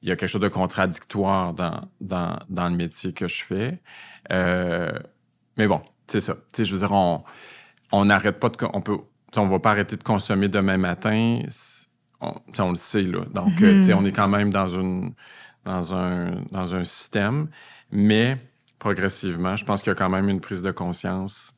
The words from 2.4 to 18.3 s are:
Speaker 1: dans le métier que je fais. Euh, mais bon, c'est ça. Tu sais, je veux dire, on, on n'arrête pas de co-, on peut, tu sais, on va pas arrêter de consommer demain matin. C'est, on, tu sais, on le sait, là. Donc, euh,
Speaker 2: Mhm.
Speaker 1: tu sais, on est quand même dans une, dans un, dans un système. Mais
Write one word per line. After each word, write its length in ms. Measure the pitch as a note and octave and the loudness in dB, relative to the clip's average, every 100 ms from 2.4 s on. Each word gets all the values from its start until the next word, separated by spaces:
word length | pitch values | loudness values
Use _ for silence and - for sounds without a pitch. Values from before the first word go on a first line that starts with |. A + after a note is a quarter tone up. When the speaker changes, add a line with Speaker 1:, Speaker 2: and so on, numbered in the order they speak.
| - | -8
Speaker 1:
dans 180 | F2+ F2 | -4 -2
le 80 | F2 | -2
métier 380 | F2 - F#2+ | -4 -6 -8
que 120 | E2+ F2+ | -6 -6
je 160 | - | -6
fais. 380 | - F#2 A#2 F3+ _ - - - - | -4 -4 -4 -6 _ -20 -20 -20 -4
Euh, 640 | F#2 F2+ F2+ F2+ E2+ E2 - - _ _ _ _ - | 0 2 0 0 -2 -4 -6 -10 _ _ _ _ 0
mais 100 | G#2+ | 2
bon, 140 | E2+ - _ - | 2 -2 _ -6
c'est 140 | A2 | -4
ça. 140 | - | -4
Tu 60 | - _ - | -6 _ -4
sais, 80 | |
je 80 | G#2+ | -2
veux 60 | F#2+ | 0
dire, 140 | G2 | 0
on, 320 | G2+ F2+ E2 - - - - - _ _ | 2 2 0 -6 -20 -20 -20 -20 _ _
on 120 | G3+ | 2
n'arrête 340 | G3+ G3 G#3 - | 6 6 4 0
pas 100 | A#2+ | -2
de 60 | - | -2
co-, 140 | A#2+ | -6
on 80 | - | -4
peut, 140 | - G2+ | -4 -4
tu 40 | - _ _ | -6 _ _
sais, 60 | - | 0
on 60 | G2+ | 2
va 120 | F#2+ | 4
pas 120 | A2 | 4
arrêter 240 | G#2 G2+ G#2 | 2 0 -4
de 60 | |
consommer 440 | - G#2+ - G2 G2+ | -2 -2 2 2 2
demain 280 | G2+ F#2+ F#2+ | 2 2 2
matin. 640 | F2+ F2+ A2 G#2+ A2+ A#2 - | 0 0 0 2 2 0 -4
C'est, 400 | - - - - _ _ _ | -10 -12 -14 -18 _ _ _
on, 120 | - | -10
tu 60 | - - | -10 -12
sais, 80 | - | -2
on 80 | F#2+ | -2
le 60 | F2 | 0
sait, 260 | - G#2+ | -2 0
là. 180 | F#2 F2+ F2+ | 0 -2 -4
Donc, 260 | F#2+ F#2 E3+ | -2 0 6
euh, 120 | G#2+ | 8
Speaker 2:
Mhm. 60 | G3 | 8
Speaker 1:
tu 60 | F#3 | 8
sais, 80 | |
on 100 | G2 G2 | 6 4
est 60 | |
quand 160 | F#2+ G2 | 2 2
même 220 | G#2 G#2 | 4 2
dans 160 | G2 F#2+ | 2 0
une, 440 | F2+ F#2 F#2 F#2 - - - - _ | 0 -2 -2 -6 -10 -20 -20 -20 _
dans 300 | - F#2 E2+ | -6 -4 -2
un, 480 | F#2 F2+ F2+ F2 F2 - | -2 -2 -2 -4 -6 -8
dans 220 | F#2+ F2+ | -6 -4
un 100 | F#2 | -4
système. 640 | F2+ - - A2 G2+ C3+ D#3 - - - _ | -4 -6 -4 -2 0 -2 -4 -10 -20 -20 _
Mais 480 | G2+ G#2 G#2+ A#2+ | 2 4 4 2